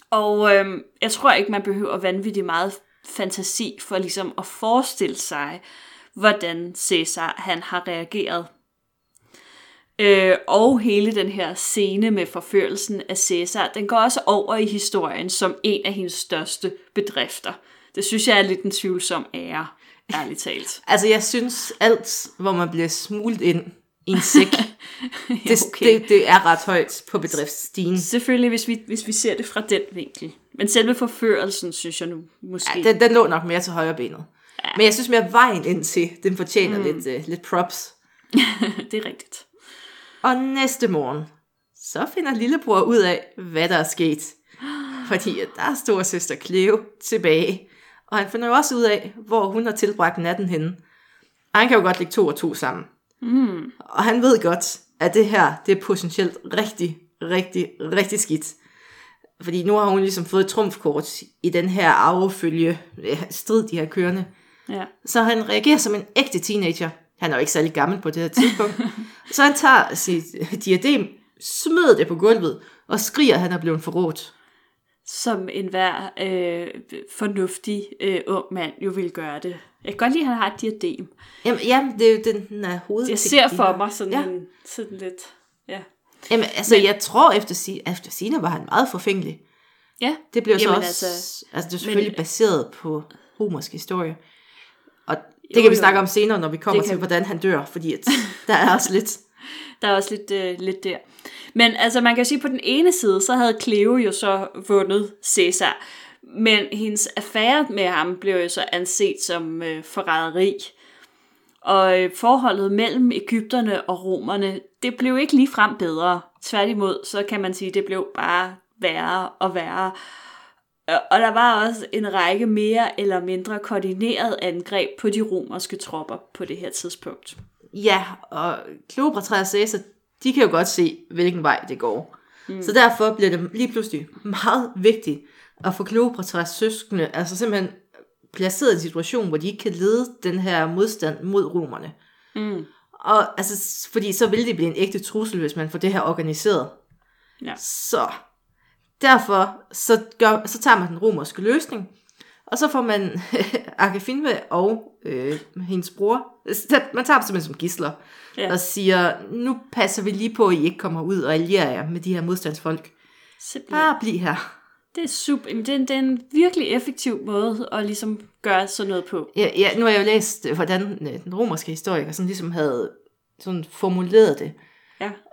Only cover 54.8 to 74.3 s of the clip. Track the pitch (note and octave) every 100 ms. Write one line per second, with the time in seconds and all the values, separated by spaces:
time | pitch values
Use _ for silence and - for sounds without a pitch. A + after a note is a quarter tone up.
54.8 | _ - E3+ G#3+ G#3 G#3 D#3 D#3 - F#3+
55.8 | - F#3+ F3 E3 F3+ - E3 G#3 G#3+ -
56.8 | E3+ D#3 _ - E3 F3+ F#3 F3+ E3+ -
57.8 | D#3 F#3 G3 G#3 - D#3 - - _ _
58.8 | - - - _ _ - E3+ F3+ F3 G#3
59.8 | G3+ G3 F#3+ F#3 E3 F#3+ F#3+ - G3+ -
60.8 | D#3 D3 - - - _ E3+ E3+ F#3 F#3
61.8 | E3+ - C#3 F3+ F#3+ F#3+ E3+ E3 E3 E3
62.8 | - - F#2+ D#3 F#3 - - A3 A3 E3+
63.8 | D#3 - F3+ F#3 F#3 - _ _ - G3+
64.8 | - _ - A#3 A3+ A3+ G#3+ G#3 B3 D4+
65.8 | G#3 G#3 F#3+ - F#3 F3+ F3 G#3 F3 E3
66.8 | E3 - _ - E3+ C3 D3 E3 D#3+ D#3+
67.8 | D3 F#3+ D#3+ D#3+ E3 B3 B3 G#3 G#3 -
68.8 | B3 - - - - - F#3+ - C4+ B3+
69.8 | - D3+ - E3+ E3 - E3+ G3 G3 F#3
70.8 | C4 C4+ - - _ _ - - D4+ E4
71.8 | D#4+ G#3 D#3+ E3+ G#3 A3+ E3 - - -
72.8 | - G#3+ - - C4+ D#3+ F3 F3 E3 D#3+
73.8 | E3 E3+ E3+ D3+ -